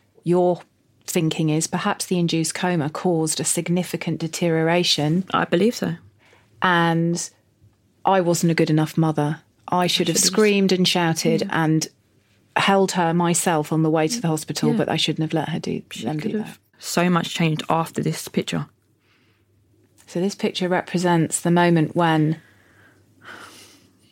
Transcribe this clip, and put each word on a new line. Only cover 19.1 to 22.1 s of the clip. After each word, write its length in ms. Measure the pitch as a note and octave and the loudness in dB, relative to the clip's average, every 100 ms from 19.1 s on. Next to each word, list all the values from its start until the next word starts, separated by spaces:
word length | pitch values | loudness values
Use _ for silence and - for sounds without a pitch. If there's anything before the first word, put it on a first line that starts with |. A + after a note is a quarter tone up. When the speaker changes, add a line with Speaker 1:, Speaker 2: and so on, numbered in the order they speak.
| _ _ _ _ _ _ _ _ _ - | _ _ _ _ _ _ _ _ _ -10
Speaker 1:
So 120 | E3+ | -4
this 140 | G3 | -4
picture 340 | - G#3+ - F3+ | -2 -4 -2 -2
represents 720 | F3+ - F3 F3+ E3+ D#3 - | -2 -2 0 2 2 2 0
the 100 | E3+ | 2
moment 440 | F3 F3 E3+ D3+ E3+ | 4 4 4 2 2
when 420 | E3 | 2